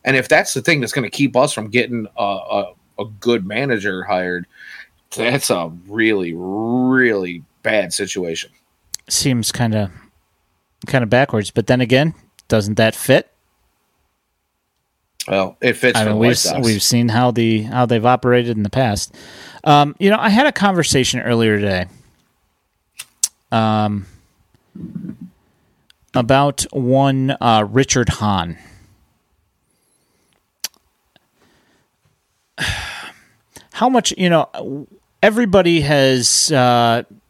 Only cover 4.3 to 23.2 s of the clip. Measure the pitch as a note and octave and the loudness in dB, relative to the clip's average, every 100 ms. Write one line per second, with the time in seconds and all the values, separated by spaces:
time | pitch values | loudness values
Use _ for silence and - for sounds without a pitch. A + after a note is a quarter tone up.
4.3 | F2+ E2+ _ - - - _ _ - A#2 | -8 -10 _ -20 -20 -20 _ _ -6 -2
5.3 | C3+ - G2 E2 E2+ F#2 G#2+ A2 G#2 F2 | -2 -2 -4 -4 -12 -10 -2 0 0 -4
6.3 | E2+ F#2 G2+ A2+ B2 B2+ C3 B2 G2+ F2+ | -8 -6 -4 -2 0 2 2 2 0 -4
7.3 | E2+ - _ A2+ A2 F2 - G2 - F2 | -10 -16 _ -2 -2 -2 -6 -6 -6 -6
8.3 | E2 - _ _ _ _ - - - D3 | -8 -12 _ _ _ _ -16 -6 -2 0
9.3 | A#2+ G#2+ - A#2 G#2+ G2 - _ _ _ | 0 -2 -2 -2 0 -4 -8 _ _ _
10.3 | _ _ _ _ _ - C3+ A2+ B2 C#3 | _ _ _ _ _ -4 -2 2 2 2
11.3 | A2+ G2+ - G#2 B2+ A#2+ B2+ D#3+ - _ | -2 -2 -4 0 0 4 2 2 -4 _
12.3 | _ _ A2 G2+ G#2+ A2 - - C#3 - | _ _ 0 0 2 0 0 2 2 2
13.3 | _ _ _ _ _ _ _ _ _ _ | _ _ _ _ _ _ _ _ _ _
14.3 | _ _ _ _ _ _ _ _ _ - | _ _ _ _ _ _ _ _ _ -4
15.3 | G2 F#2+ - C3 - B2+ A#2+ G#2+ G#2+ A#2 | -2 -2 -2 -2 0 0 2 0 2 2
16.3 | A#2+ - C3+ A#2 G#2 - A#2+ A#2+ A2+ B2 | 2 -2 0 0 0 0 0 0 2 0
17.3 | A#2 A2+ A2 G#2+ B2 B2 A#2 A#2+ B2 B2 | 2 0 0 -2 -2 0 2 2 2 2
18.3 | B2 A#2+ A2 G2+ C3 B2 G2+ - - - | 2 2 -2 -2 0 -2 -2 -6 -14 -20
19.3 | - - - D#3 D3 D3 - G3 G#3+ D3 | -20 -20 -4 4 4 4 2 2 2 4
20.3 | G#3 D4 - G3+ F#3 D3+ C3+ B2 B2+ - | 4 2 2 0 2 0 0 0 -2 0
21.3 | A#2 A2+ G#2 G2+ F#2 F2+ - _ _ _ | 2 2 2 0 -2 -4 -12 _ _ _
22.3 | _ _ _ _ _ _ - - _ | _ _ _ _ _ _ -20 -20 _